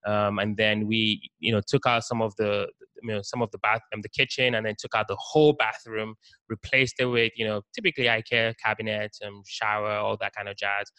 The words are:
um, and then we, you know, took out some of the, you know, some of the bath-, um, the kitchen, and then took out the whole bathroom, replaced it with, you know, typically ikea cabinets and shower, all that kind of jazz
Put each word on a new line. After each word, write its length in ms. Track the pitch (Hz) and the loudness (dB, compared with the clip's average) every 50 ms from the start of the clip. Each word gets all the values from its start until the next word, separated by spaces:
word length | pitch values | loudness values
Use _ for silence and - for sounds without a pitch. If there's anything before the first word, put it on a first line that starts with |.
| _ | _
um, 340 | 104 104 104 104 101 101 101 | 0 0 2 2 2 2 0
and 160 | 101 107 107 | 0 0 2
then 300 | 101 110 107 107 104 107 | 2 4 4 4 2 0
we, 420 | 104 110 113 110 107 107 - - - _ _ | 0 2 2 2 2 2 0 -4 -16 _ _
you 120 | - - | -2 0
know, 100 | 113 104 101 | 2 2 0
took 180 | - - 139 - | 2 0 2 2
out 180 | 127 120 117 113 | 4 2 2 0
some 180 | - 123 117 | 0 -2 0
of 140 | 113 110 101 | 0 -2 0
the, 300 | - 110 104 101 101 101 - - _ - _ _ - - | 0 0 0 2 0 -2 -4 -8 _ -20 _ _ -14 -8
you 100 | 117 107 | -6 -6
know, 80 | 104 | -6
some 200 | 101 - - 123 | -6 -6 -4 -4
of 100 | 120 107 | -4 -4
the 60 | - 104 | -4 -2
bath-, 220 | - 110 110 113 - _ - | 0 2 2 2 -2 _ -12
um, 80 | 107 | -10
the 80 | 101 - | -10 -10
kitchen, 460 | - - 135 131 - - 131 123 120 | -2 -2 -2 0 0 0 0 2 2
and 100 | 110 110 | 0 -2
then 100 | 110 104 | -2 -6
took 180 | - - 123 - | -6 -8 -4 -2
out 120 | 113 107 | -2 -2
the 100 | - 98 - | -2 -4 -8
whole 340 | - - - 156 151 151 147 | -8 0 4 6 6 6 6
bathroom, 640 | 147 117 110 110 - - 117 110 107 110 110 110 _ _ - _ _ _ _ | 4 0 -2 -2 -8 -10 -8 -6 -6 -6 -6 -10 _ _ -20 _ _ _ _
replaced 460 | 113 107 _ - - 131 131 127 - - | -10 -8 _ 0 2 2 2 2 0 -2
it 60 | 131 | -2
with, 260 | 123 123 120 117 113 - | 0 2 2 2 0 0
you 100 | 117 117 | -2 -4
know, 140 | 110 107 104 101 _ _ | -2 -2 -4 -6 _ _
typically 320 | - 220 185 156 - 127 | -4 -2 -2 -2 0 0
ikea 480 | 120 117 113 110 - - 117 113 113 113 _ - | 2 2 0 -2 0 0 2 2 0 -2 _ -2
cabinets 560 | 113 110 - 110 110 107 107 107 107 - - | -2 -2 -2 -2 -4 -2 -4 -4 -6 -8 -12
and 220 | 104 104 101 101 98 | -14 -14 -14 -16 -18
shower, 440 | - - - 113 107 104 107 104 107 | -14 -8 -4 -2 -2 0 0 0 -2
all 260 | 107 104 104 104 104 | -2 -2 -2 -2 -2
that 160 | 107 110 101 _ | -2 -4 -8 _
kind 140 | 107 101 | -8 -10
of 80 | 101 101 | -10 -10
jazz 340 | - - 101 101 101 104 - _ | -6 -4 -4 -2 -4 -4 -8 _